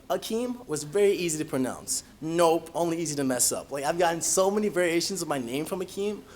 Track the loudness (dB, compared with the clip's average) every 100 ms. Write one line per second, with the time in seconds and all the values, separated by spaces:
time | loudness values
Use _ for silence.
0 | -4 -4 -2 -2 -2 -6 -6 -6 -2 2
1 | 4 4 0 -2 -2 -2 -2 -4 -6 -6
2 | -6 -10 -4 4 4 4 0 -2 -2 -2
3 | -4 -2 0 2 2 0 -4 -4 -2 2
4 | 2 2 0 2 4 4 2 2 2 2
5 | 0 -2 -2 -2 -2 -4 -4 -6 -6 -4
6 | -4 -4 -10